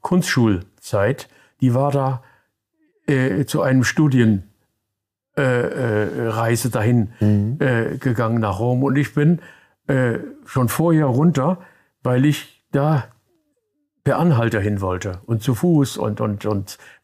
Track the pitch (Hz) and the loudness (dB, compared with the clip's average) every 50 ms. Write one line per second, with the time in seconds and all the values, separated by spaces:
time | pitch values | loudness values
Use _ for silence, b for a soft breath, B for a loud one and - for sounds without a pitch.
0 | - - 180 180 170 - - 131 117 110 98 90 95 - _ _ - - - 101 | -6 -2 0 0 0 0 0 2 2 2 2 0 -4 -8 _ _ -12 -4 -2 0
1 | 98 113 143 - - - b b b b b b 131 127 117 131 139 143 135 139 | 0 0 -2 -4 -8 -20 b b b b b b 0 0 2 2 0 0 0 0
2 | 135 131 131 120 b b b b b b b b _ _ _ _ _ _ _ _ | -2 -2 -4 -6 b b b b b b b b _ _ _ _ _ _ _ _
3 | _ - 143 131 127 131 - - 139 - - 147 - 131 131 131 120 - - - | _ -2 0 0 0 0 0 -2 -2 -2 -2 -2 0 2 2 2 2 0 2 2
4 | 156 147 131 127 117 110 104 95 - - _ _ _ _ _ _ _ _ _ _ | 2 2 4 4 4 4 2 0 -2 -8 _ _ _ _ _ _ _ _ _ _
5 | _ _ _ _ _ _ - - 139 127 123 123 - - - - 127 113 107 104 | _ _ _ _ _ _ -6 -2 0 0 0 0 -2 -2 -4 -4 -4 -2 0 0
6 | 107 85 - - 120 113 107 113 113 113 117 117 - 123 110 120 104 117 120 120 | -2 -2 -4 -4 -4 -4 -2 -2 0 0 0 0 -2 -2 -2 0 0 2 2 2
7 | 107 113 - - 110 107 107 101 101 110 131 160 156 131 123 117 113 - - 131 | 0 -2 -2 -2 0 2 2 2 0 -2 -2 -2 0 0 0 0 -2 -2 -4 -4
8 | - 135 120 - 117 110 117 117 110 101 92 95 117 123 127 123 135 139 131 143 | -4 -2 -2 0 -2 0 0 0 0 -2 -2 -2 -2 -2 0 0 0 0 0 0
9 | 139 - - 147 147 160 175 156 B B B B B B B B _ - 139 131 | -2 -2 0 0 2 2 2 0 B B B B B B B B _ -2 0 0
10 | 127 120 113 - - - - - - - - 131 123 117 - - 160 170 165 156 | 0 0 -2 -4 -6 -10 -16 -18 -14 -6 -2 0 0 0 0 0 0 2 2 2
11 | 151 135 117 131 156 175 147 139 131 165 185 180 B B B B B B B B | 2 2 2 2 2 2 2 2 0 -2 -2 -4 B B B B B B B B
12 | - 127 127 127 135 151 147 151 - - - _ _ _ - 139 143 151 156 131 | -4 -2 0 2 2 2 0 -2 -4 -16 -20 _ _ _ -2 0 0 2 0 0
13 | - - _ _ _ _ _ _ _ _ _ _ _ _ _ _ _ _ _ _ | -2 -6 _ _ _ _ _ _ _ _ _ _ _ _ _ _ _ _ _ _
14 | - - 120 123 165 175 143 117 117 113 107 107 98 104 104 95 98 92 90 90 | -2 0 0 2 2 2 2 2 2 0 0 0 0 0 -2 -2 -2 -4 -4 -4
15 | - 101 90 90 - - 113 107 - 139 123 - - 180 165 147 135 - - 104 | -6 -8 -10 -10 -6 -4 -4 -4 -2 -2 -2 0 2 2 4 2 2 0 -2 -4
16 | - 110 104 - 113 107 101 104 - 104 107 104 98 - - - B B B B | -4 -4 -4 -4 -4 -4 -4 -4 -4 -4 -4 -4 -4 -8 -12 -20 B B B B